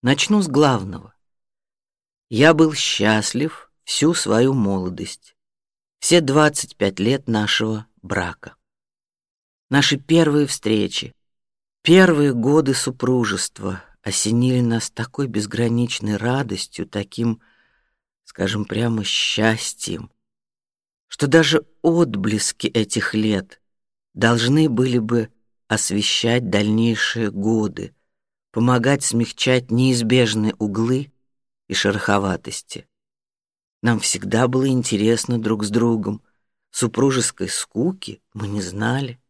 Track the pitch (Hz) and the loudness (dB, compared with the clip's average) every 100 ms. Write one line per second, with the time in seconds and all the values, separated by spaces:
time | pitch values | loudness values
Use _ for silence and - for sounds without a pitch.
0 | 123 143 - 208 180 135 151 120 95 90 | 0 0 2 0 2 2 2 2 -4 -12
1 | - _ _ _ _ _ _ _ _ _ | -16 _ _ _ _ _ _ _ _ _
2 | _ _ _ 110 151 156 160 151 - - | _ _ _ 4 4 6 2 2 -4 0
3 | 101 107 107 - 151 - - _ - - | 2 2 0 -4 -6 -8 -20 _ -8 0
4 | 147 170 - 107 127 135 101 98 90 90 | 0 0 0 2 2 2 0 -2 -6 -8
5 | - - _ _ _ _ _ _ _ _ | -12 -14 _ _ _ _ _ _ _ _
6 | - 170 143 143 151 147 - - 101 95 | 2 2 4 4 4 2 -10 -2 -4 0
7 | 104 135 - 107 104 - 110 110 107 _ | 0 0 0 -2 0 -2 -2 -4 -8 _
8 | 95 95 87 - - - _ _ _ _ | -6 -4 -4 -10 -18 -20 _ _ _ _
9 | _ _ _ _ _ _ _ 139 135 139 | _ _ _ _ _ _ _ 2 2 -2
10 | - 165 160 147 143 - 107 107 98 - | 2 4 4 2 0 -2 -2 0 0 -6
11 | 127 _ _ _ _ _ _ _ - 180 | -10 _ _ _ _ _ _ _ 4 6
12 | 185 156 147 120 117 147 139 131 - 127 | 8 6 2 2 2 4 2 0 -2 -4
13 | 127 127 110 98 - - 98 92 - _ | 0 0 0 -2 -6 -8 -8 -8 -12 _
14 | - 92 107 117 127 127 120 113 - - | -6 -4 0 0 2 2 0 0 -4 -8
15 | 117 - 139 107 104 107 120 117 120 - | -10 -6 -4 -4 -6 -2 0 0 -2 -4
16 | 107 104 113 131 127 101 - - 95 104 | -4 -2 -2 -2 -4 -6 -10 -10 -8 -8
17 | 98 - 117 113 _ _ _ _ _ _ | -8 -4 -4 -4 _ _ _ _ _ _
18 | _ _ _ - 95 107 104 107 117 110 | _ _ _ -6 -4 -4 -6 -4 -2 -2
19 | 101 - - - 110 110 - - - 87 | -4 -4 -2 0 0 0 -6 -10 -10 -10
20 | - _ _ _ _ _ _ _ _ _ | -12 _ _ _ _ _ _ _ _ _
21 | _ - 143 165 151 156 - _ 165 165 | _ -4 4 4 6 2 -2 _ 0 2
22 | 156 104 101 107 - - 110 117 107 - | 2 0 -2 -2 -4 -4 -4 -2 -2 -2
23 | - 107 107 101 92 - _ _ _ _ | -2 -2 0 0 -4 -18 _ _ _ _
24 | _ - 113 117 117 143 156 113 127 123 | _ 0 2 2 2 2 2 2 2 0
25 | 110 120 107 _ _ _ _ 107 - 101 | 0 -2 -2 _ _ _ _ -4 -2 -2
26 | 101 - 113 120 113 101 104 107 117 110 | -2 -2 0 0 0 0 0 2 0 0
27 | - 117 110 95 101 110 107 - 98 _ | -2 -4 -6 -4 -2 0 -2 -6 -14 _
28 | _ _ _ _ _ - 120 123 120 139 | _ _ _ _ _ -2 2 2 2 0
29 | - 117 117 - - 127 123 117 131 123 | 0 -2 -2 -2 0 0 0 0 2 2
30 | 113 127 117 107 107 - 107 101 113 131 | 2 2 2 0 -2 -2 -4 -2 0 -2
31 | 143 _ _ _ _ _ _ 95 101 101 | -4 _ _ _ _ _ _ -2 -2 -2
32 | - 101 98 90 - - - - - _ | 0 0 0 -4 -6 -14 -14 -18 -18 _
33 | _ _ _ _ _ _ _ _ 117 113 | _ _ _ _ _ _ _ _ 0 0
34 | - 92 95 110 123 131 135 127 123 104 | -2 -6 -2 0 2 2 0 0 0 0
35 | 107 117 - 120 110 107 104 113 117 113 | 2 0 0 -4 -2 -2 -2 0 2 0
36 | 101 107 _ _ _ _ _ - 120 117 | -2 -8 _ _ _ _ _ -6 -4 0
37 | 139 131 117 - 110 - - - 151 190 | 0 2 -2 -4 -8 -6 -8 -4 -4 -4
38 | - - _ 107 101 101 90 98 110 127 | -12 -16 _ -12 -8 -6 -8 -4 -2 -2
39 | 139 120 | -6 -12